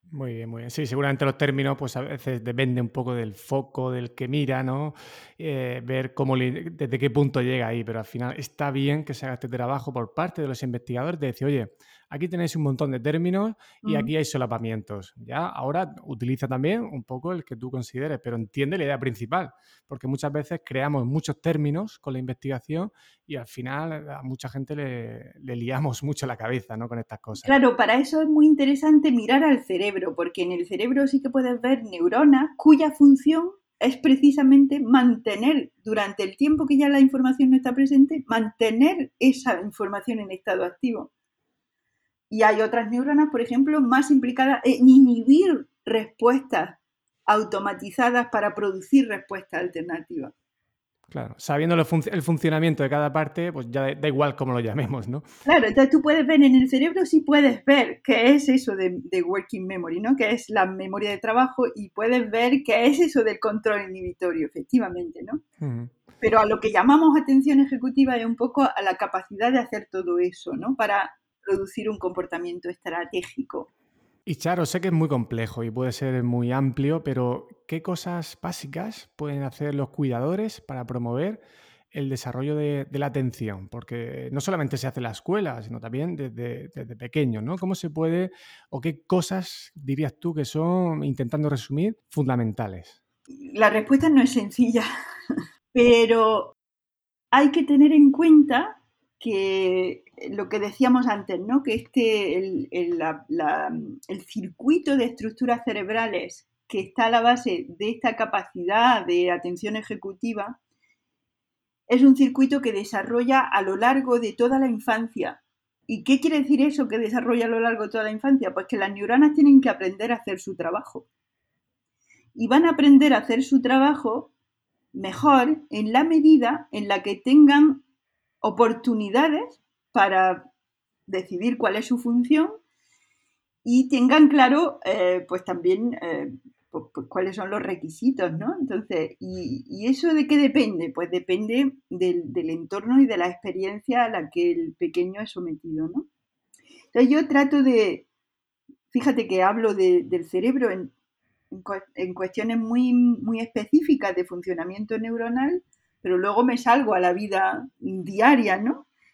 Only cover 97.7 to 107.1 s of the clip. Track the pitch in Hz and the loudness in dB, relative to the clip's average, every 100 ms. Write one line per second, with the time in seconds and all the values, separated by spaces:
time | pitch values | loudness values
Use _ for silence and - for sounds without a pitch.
97.7 | 285 294 311 285 277 330 311 285 247 403 | 6 8 10 8 6 8 8 8 2 -2
98.7 | - _ _ _ _ 233 196 196 190 185 | -10 _ _ _ _ -4 -2 0 0 0
99.7 | 185 185 - _ - - 202 185 214 208 | 0 -2 -6 _ -16 -10 -8 -6 -6 -6
100.7 | - 254 247 240 202 190 185 202 269 269 | 0 2 4 2 -2 -4 -8 -2 -2 -2
101.7 | 226 - 262 226 214 190 175 190 185 - | -6 -4 0 0 0 -2 -4 -4 -6 -6
102.7 | 180 175 170 156 151 - 165 156 156 151 | -6 -4 -4 -6 -8 -8 -4 -2 -2 -4
103.7 | 160 - - - 190 - 220 185 - 247 | -8 -12 -16 -14 -16 -12 -12 -12 -6 0
104.7 | 339 - 277 240 233 214 220 254 240 240 | 0 2 0 -2 -6 -12 -6 -4 -2 -4
105.7 | 208 190 220 226 180 - - _ _ _ | -6 -4 -4 -4 -6 -10 -16 _ _ _
106.7 | 208 185 - 226 | -8 -6 -2 2